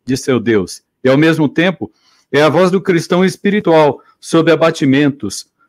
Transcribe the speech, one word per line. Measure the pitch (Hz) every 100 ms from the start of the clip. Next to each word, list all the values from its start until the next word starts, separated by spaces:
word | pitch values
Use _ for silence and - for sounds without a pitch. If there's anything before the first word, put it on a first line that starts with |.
de | -
seu | 131 - 123
Deus. | 104 107 90 - _ _
E, | 127
ao | 135
mesmo | 160 160 147
tempo, | - 175 - - _ _ _ -
é | 143
a | 151
voz | 143 185
do | 185
cristão | 180 170 - 180
espiritual, | 185 180 208 208 196 160 151 123 _ _
sob | - 165 160
abatimentos, | 160 165 160 143 135 147 139 101 - - _